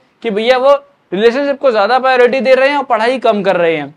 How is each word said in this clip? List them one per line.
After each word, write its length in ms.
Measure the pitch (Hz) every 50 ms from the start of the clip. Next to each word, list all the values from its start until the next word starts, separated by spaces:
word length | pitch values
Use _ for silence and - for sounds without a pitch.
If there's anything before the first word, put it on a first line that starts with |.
| _ _ _ _
कि 80 | - 233
भैया 280 | 190 208 220 240 254 247
वो 260 | 254 277 285 277 - _ _ _ _ -
रिलेशनशिप 480 | 180 190 220 233 226 277 285 285 277 262
को 100 | 294 269
ज्यादा 280 | 220 214 196 214 247 254
प्रायोरिटी 420 | 247 262 262 247 240 247 247 269
दे 140 | 220 262 262
रहे 140 | 254 262 277
हैं 80 | 294
और 80 | 285 262
पढ़ाई 340 | - 240 214 226 247 269 240
कम 240 | 254 233 208 208
कर 140 | 180 196 180
रहे 200 | 175 170 165 160
हैं। 180 | 151 143 139 156